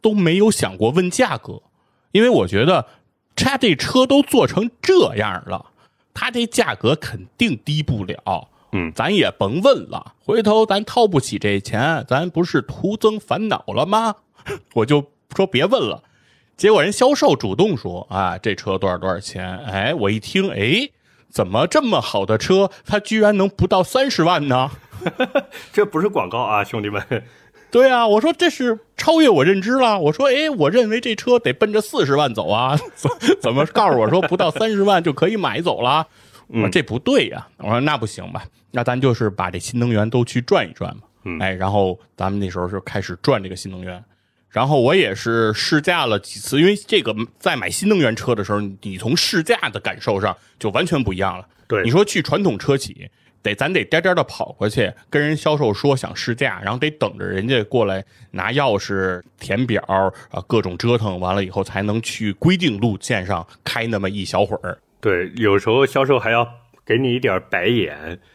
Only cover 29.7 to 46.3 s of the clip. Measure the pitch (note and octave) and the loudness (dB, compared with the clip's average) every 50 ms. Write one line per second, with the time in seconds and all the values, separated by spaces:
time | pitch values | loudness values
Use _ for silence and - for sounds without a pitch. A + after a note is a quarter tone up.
29.7 | B3+ C4+ B3+ A3+ G#3+ F#3+ D#3 D3 D#3 - C4+ C#4 B3 C#4+ D#4 D#4 C#4+ F#3+ D3 C#3+ | 2 2 2 2 2 2 2 0 2 2 2 2 2 2 0 0 0 0 2 2
30.7 | F#3+ B3+ A#3+ G#3+ A3+ A#3+ A#3 B3+ A3 - - B3 B3 A#3 - C#3 C#3+ - A3 G#3+ | 4 2 2 2 0 -2 -2 -4 -4 -2 0 2 2 2 2 0 0 0 0 0
31.7 | G#3 G#3+ G#3 - - G3+ E3 C3 C#3 D3 D3 B2+ A2+ G#2+ E2+ D#2 G#2 A2+ B2 C3 | 0 0 -2 -2 0 0 0 0 2 0 0 0 0 -2 -2 0 0 2 2 2
32.7 | C#3+ D3+ - A4 - - - - - - - A#3+ G4 F#4+ - A#2 A#2+ C#3 D#3 - | 0 0 -2 -4 -8 -4 -4 -4 -4 0 2 2 2 2 0 -2 0 0 0 0
33.7 | - A#3 G#3+ F#3 C#3+ A#2+ A2+ G#2+ D#3 F#3 F3 - F3+ - F#3+ D#3+ - - A3 A3 | 2 2 2 4 4 2 2 2 2 2 0 0 0 0 0 0 0 0 -2 0
34.7 | G#3+ G3 G3 G3+ G3 F3 E3+ E3+ C3 - D#3+ F#3+ A3+ G#3 E3+ B2+ G2+ C3+ E3+ F3 | 0 2 2 4 4 2 2 0 0 0 0 0 0 0 -2 -2 -2 -2 -2 -2
35.7 | - - A#2+ B2 C#3+ D#3 D#3 - _ _ _ _ - - _ - - A#2 A2 G#2+ | -2 0 0 2 2 0 0 -4 _ _ _ _ -20 -20 _ -6 -2 -2 0 2
36.7 | F2+ F3+ B2+ - G#2+ A#2+ - - C#4 A#3+ C3+ - - - - _ _ - - G#2 | 0 0 0 -2 -4 -4 0 2 2 2 2 0 -4 -10 -14 _ _ -8 -4 -2
37.7 | A2+ A#2+ C#3 D3+ D3+ B2 A2+ G#2 - - F2+ F2+ F2+ G2 - - _ _ _ _ | 0 0 0 0 0 -2 -4 -6 -8 -10 -14 -12 -12 -12 -14 -16 _ _ _ _
38.7 | - B2 A#2+ B2 B2 B2+ C3+ C3 A#2 - A#2+ G#2 F#2+ - F#2+ F2+ F2 F2 - - | -4 -4 -2 -2 0 2 2 2 2 2 0 -2 -2 -2 -4 -4 -4 -6 -8 -6
39.7 | - A#2+ A#2+ A#2+ A2+ G#2 G#2+ A2+ - B2 A#2+ - - B2 B2 - G3+ E3+ A2 D#2+ | -4 -2 0 2 2 2 2 2 2 0 0 0 -2 -4 0 2 2 0 0 -2
40.7 | - - - F2+ - G#2+ - _ _ _ - - E2+ D#2+ F#2 F#2+ F#2+ F#2 F#2+ G2 | -6 -10 -10 -10 -12 -14 -20 _ _ _ -12 -10 -6 -4 -4 -4 -4 -2 -2 0
41.7 | G#2 G#2 G2 F#2 F2 - _ _ _ - F#2 F#2+ G2+ G2+ G2+ F2+ F2 F#2 F2+ F2+ | 2 2 2 2 0 -4 _ _ _ -6 -4 -4 -2 -4 -4 -4 -4 -4 -6 -4
42.7 | G2+ F#2+ - - - G#2 F#2 - F2+ - - - C3 G#2+ F#2+ F#2 F#2 F#2 - G2 | -6 -8 -8 -8 -6 -6 -6 -8 -8 -4 0 0 0 0 -2 -6 -12 -12 -12 -12
43.7 | F#2 F#2 F#2 F#2 F2+ F2+ A2+ _ _ _ _ _ _ _ _ _ - G#2+ B2 C#3 | -12 -12 -14 -14 -14 -16 -18 _ _ _ _ _ _ _ _ _ -2 -2 0 2
44.7 | D#3 C#3 C#3 C3+ E3+ G3 C#3+ G#2 G2 - - A#2 A2+ A#2 A2+ G#2+ G#2+ - - - | 2 4 4 4 4 4 2 0 -2 -4 -4 -2 0 2 2 0 0 -2 -2 0
45.7 | E3 D3+ D3 F#3 F3 E3+ C#3+ A#2+ G#2+ G2+ - - | 0 0 2 2 0 0 0 0 -2 -2 -4 -8